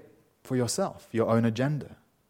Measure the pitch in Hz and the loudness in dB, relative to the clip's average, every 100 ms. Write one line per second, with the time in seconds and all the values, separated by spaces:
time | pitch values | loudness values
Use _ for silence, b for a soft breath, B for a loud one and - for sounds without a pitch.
0 | - _ _ _ - 127 117 - 190 - | -10 _ _ _ -4 -2 0 -2 -4 -6
1 | - 110 110 113 117 110 135 147 - - | -6 0 4 4 2 0 -2 -2 -6 -16
2 | _ _ _ | _ _ _